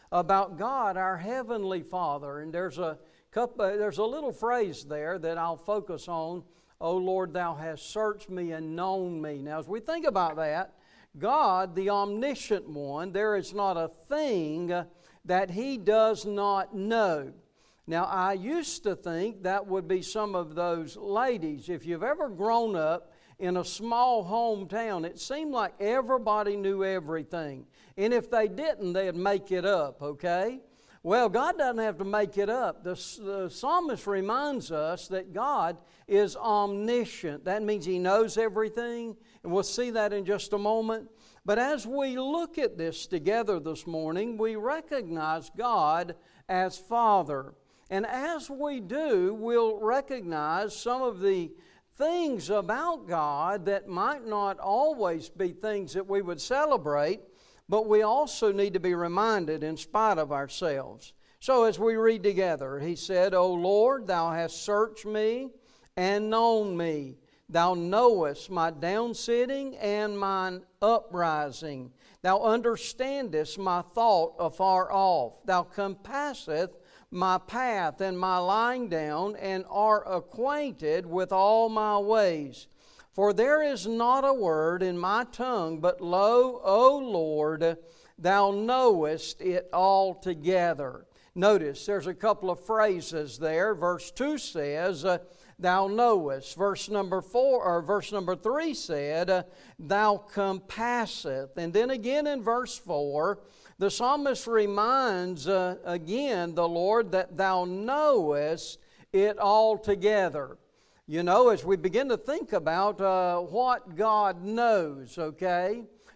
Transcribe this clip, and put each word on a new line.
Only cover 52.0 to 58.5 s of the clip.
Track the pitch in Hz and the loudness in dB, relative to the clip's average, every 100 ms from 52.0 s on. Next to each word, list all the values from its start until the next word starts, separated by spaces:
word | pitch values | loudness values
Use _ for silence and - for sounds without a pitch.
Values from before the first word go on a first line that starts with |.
| 302 349 330 233 147 | 0 0 0 -2 0
about | 208 180 233 339 320 196 | -2 0 -2 -2 -4 -4
God | 170 147 143 165 202 | -2 0 0 -2 -2
that | 175 196 202 | -2 -4 -4
might | 180 220 294 226 | -4 -2 -2 -4
not | 208 202 190 | -2 -2 -2
always | 196 214 302 285 190 165 147 | -2 2 2 2 -2 -2 -8
be | - 185 | -4 -4
things | 175 220 208 175 | -4 -6 -4 -4
that | 165 190 | -6 -2
we | 202 | -2
would | 185 165 | -2 -6
celebrate, | - 254 302 254 151 147 147 214 - _ _ _ - | -4 0 2 0 0 0 0 -2 -8 _ _ _ -2
but | 208 220 | 0 4
we | 214 | 4
also | 214 254 294 - 220 | 6 2 0 0 0